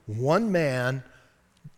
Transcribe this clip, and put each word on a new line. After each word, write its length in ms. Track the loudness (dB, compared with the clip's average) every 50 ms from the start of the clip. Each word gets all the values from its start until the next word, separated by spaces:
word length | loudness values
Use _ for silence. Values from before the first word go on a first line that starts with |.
| _
one 440 | -10 -6 -2 0 2 2 2 2 2
man, 540 | 0 0 0 0 0 0 0 -2 -2 -4 -6 -12 -20 -20 -20 _ _ _ _ _ _ _ -20 -20 -20